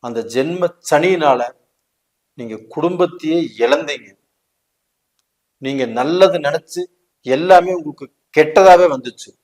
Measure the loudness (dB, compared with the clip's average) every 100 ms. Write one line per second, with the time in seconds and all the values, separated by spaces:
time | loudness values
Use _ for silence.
0 | -8 -10 -6 -4 -4 -4 -6 -6 -2 0
1 | 2 0 0 0 -2 -10 _ _ _ _
2 | _ _ _ -18 -14 -14 -14 -6 -4 -2
3 | -4 -4 -4 -4 -4 -4 0 0 -2 -12
4 | -14 _ _ _ _ _ _ _ _ _
5 | _ _ _ _ _ _ -10 -6 -6 -4
6 | -4 2 2 2 -4 -6 _ -12 -12 _
7 | _ _ -4 -4 4 4 4 -6 -8 -16
8 | -20 _ _ 0 2 6 8 8 6 0
9 | -8 -16 -20 _